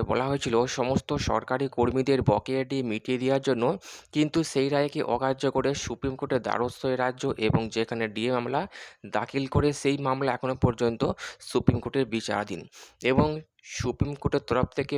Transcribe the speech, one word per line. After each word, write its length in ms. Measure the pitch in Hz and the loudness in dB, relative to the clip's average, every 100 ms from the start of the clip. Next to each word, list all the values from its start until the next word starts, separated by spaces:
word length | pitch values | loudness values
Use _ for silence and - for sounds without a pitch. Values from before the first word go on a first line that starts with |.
| 110 | 0
বলা 160 | 110 131 | 0 0
হয়েছিল 260 | 139 139 113 127 - | -2 2 2 2 0
সমস্ত 320 | 123 135 - 147 - | 0 0 -2 -2 0
সরকারি 360 | 110 - 131 139 - | 0 0 -2 -2 0
কর্মীদের 420 | 120 127 131 135 113 | 2 2 2 2 4
বকেয়া 340 | 104 - 131 131 | 2 2 -2 -2
ডিএ 180 | 135 123 | -2 -2
মিটিয়ে 320 | 107 - 127 | -4 -2 -2
দেওয়ার 240 | 127 135 135 | 2 2 2
জন্য, 160 | 123 120 101 - - - | 2 2 0 -6 -20 -4
কিন্তু 280 | 151 151 165 156 | 0 2 2 0
সেই 180 | 139 135 | 0 2
রায়কে 280 | 143 147 156 - | 2 0 -2 -2
অগ্রাহ্য 320 | 120 135 131 135 131 | 0 0 0 0 0
করে 140 | 131 143 | 0 -2
সুপ্রিম 300 | - 117 139 131 | -6 -6 -6 -6
কোর্টে 220 | 139 135 104 | -2 -2 0
দ্বারস্থ 360 | 107 120 - 135 | 0 -2 -2 -2
হয়ে 140 | 127 | 0
রাজ্য, 200 | 127 127 139 - 110 | 0 -2 -4 0 2
এবং 140 | 113 113 113 | 2 2 -2
যেখানে 280 | 113 117 110 104 | -2 -2 -2 -2
ডিএ 160 | 117 127 | 0 0
মামলা 260 | 120 135 196 - - - 104 107 | 0 -2 -4 -8 -20 -18 -6 -4
দাখিল 280 | 117 139 135 | -2 -2 0
করে 160 | - 143 143 | 2 2 2
সেই 160 | 143 139 139 | 0 0 0
মামলা 220 | 131 135 | 0 0
এখনও 220 | 123 131 127 | 0 -2 0
পর্যন্ত 380 | 123 117 120 113 151 196 - - - | 0 2 0 2 -2 -2 -10 -14 -4
সুপ্রিম 280 | 127 - 120 | 0 2 2
কোর্টের 220 | 120 139 123 | 0 -2 0
বিচারাধীন। 480 | 110 107 104 104 87 85 - - _ 120 | -2 -2 -2 -2 -6 -12 -20 -20 _ 2
এবং 180 | 131 151 156 156 _ - - | 4 4 0 -10 _ -14 -6
সুপ্রিম 360 | 127 120 139 143 | -4 -2 -2 -2
কোর্টের 220 | 135 143 - | -2 -2 0
তরফ 180 | 120 127 - | 0 0 -2
থেকে 180 | 139 | -4